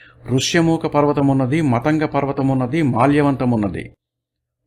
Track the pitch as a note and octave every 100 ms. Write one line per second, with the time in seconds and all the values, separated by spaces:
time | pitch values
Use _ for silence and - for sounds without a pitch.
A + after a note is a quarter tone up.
0 | - - - B2+ - E3+ E3 E3 D3+ D3
1 | C#3+ D3 C#3 C3+ B2 D#3+ D3+ A#2+ D3+ D#3
2 | D3+ C#3+ C3+ C3+ C3+ C3 B2 D#3+ D3 A2+
3 | C3+ D3 C#3+ B2+ B2 A#2 G2+ E2 - -
4 | _ _ _ _ _ _